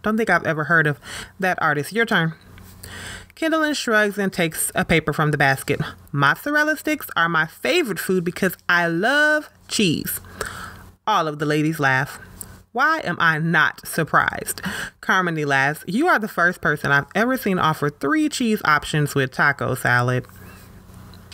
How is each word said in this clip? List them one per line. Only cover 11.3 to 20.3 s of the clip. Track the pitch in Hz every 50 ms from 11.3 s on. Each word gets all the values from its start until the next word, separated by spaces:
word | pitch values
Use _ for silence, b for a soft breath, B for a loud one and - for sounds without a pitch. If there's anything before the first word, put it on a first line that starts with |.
| 147 147
the | 156
ladies | 147 151 156 147 156 165 156
laugh. | 143 135 131 131 143 - - - B B B B B B B B B _
"Why | - 233 277 302 320 311
am | - - 175 -
I | 170 165 160 151
not | 160 165 170 156 147 - - - -
surprised?" | - - - 156 - - 156 - - - - - - - - B B B B B B B _
Carmody | - - 208 190 180 175 165 156 147
laughs. | 143 139 135 135 143 151 - -
"You | - 170 240 320
are | 359 320 -
the | 208 -
first | - - 170 175 180 -
person | - 170 147 147 - 143 139
I've | 143 143 - -
ever | 190 226 247 262
seen | 254 - 208 185 180
offer | - 156 151 - 147 147
three | - - - 277 302 311 302 302
cheese | - - 247 220 214 208 -
options | 151 151 147 - - - 151 147 143 -
with | 143 135 131 -
taco | - 165 147 135 - 120 120 131
salad." | 123 - 127 123 123 123 127 127 127 117 -